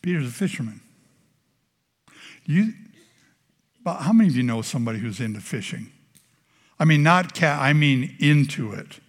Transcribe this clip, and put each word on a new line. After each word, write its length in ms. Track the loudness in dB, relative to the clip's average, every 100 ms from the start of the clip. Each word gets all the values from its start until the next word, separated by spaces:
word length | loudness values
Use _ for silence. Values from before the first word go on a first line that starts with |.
Peter's 260 | -2 -4 -4
a 40 |
fisherman. 500 | -4 -6 -4 -10 -12 _ _ _ _ _ _ _ _ _ _ _ _ _ -20 -20 -14
You, 300 | -2 0 0 -4 -20 _ _ _ _ _ _ _ _ _
but 200 | -8 -4
how 100 | 2
many 160 | 4 4
of 80 | 2
you 60 |
know 180 | 0 -4
somebody 380 | -4 -4 -4 -4
who's 200 | -8 -6
into 220 | -8 -8
fishing? 500 | -10 -10 -8 -12 -14 _ _ _ _ _ _ _ _ _
I 60 |
mean, 180 | 4 4
not 320 | 6 4 0
ca-, 240 | -2 -2 0
I 140 | 0
mean 420 | 2 2 2 -2 0
into 540 | 2 4 2 -2 -8
it 280 | -10 -16 -20